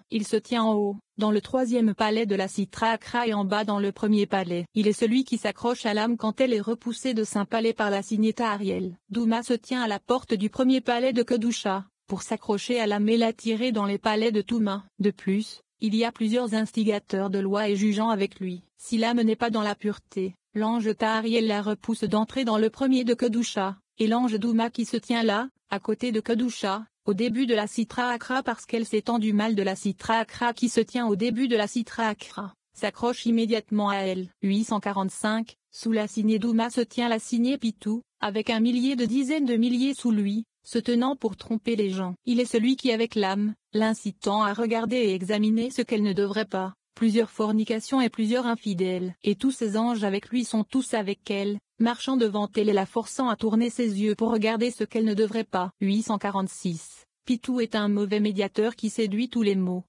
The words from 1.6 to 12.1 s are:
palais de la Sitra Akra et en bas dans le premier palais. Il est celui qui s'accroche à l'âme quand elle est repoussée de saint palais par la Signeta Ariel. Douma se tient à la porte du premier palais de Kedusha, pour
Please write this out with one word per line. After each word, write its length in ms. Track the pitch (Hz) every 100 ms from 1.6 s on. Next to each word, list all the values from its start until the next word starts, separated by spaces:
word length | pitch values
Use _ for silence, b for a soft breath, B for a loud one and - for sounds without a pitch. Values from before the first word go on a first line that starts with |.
| 254 240 220 190
palais 300 | 214 220 220
de 100 | 196
la 120 | 190
Sitra 440 | - 196 - 226
Akra 340 | 220 - 240 240
et 80 |
en 120 | 208 196
bas 180 | 208
dans 160 | 214 202
le 120 | 202
premier 360 | - 214 214 202
palais. 380 | 196 175 175 175 214
Il 120 | 208
est 60 |
celui 300 | 208 226 247
qui 140 | 262 233
s'accroche 480 | 208 - 233 247 220
à 80 |
l'âme 240 | 208 226 233
quand 240 | 220 214
elle 120 | 262
est 60 | 220
repoussée 540 | 202 233 240 226 262
de 100 | 226
saint 220 | 214 208 202
palais 280 | 226 226
par 160 | 220 208
la 140 | 196
Signeta 480 | 196 214 220 214 233
Ariel. 460 | 202 196 185 185 175 _
Douma 320 | 202 233 226
se 120 | 233
tient 280 | 233 - 254
à 60 | 226
la 120 | 202
porte 340 | - 254 -
du 160 | 220 208
premier 320 | - 254 262
palais 320 | 247 233 262
de 100 | 240
Kedusha, 640 | 233 247 233 226 208 190 196 _
pour 160 | _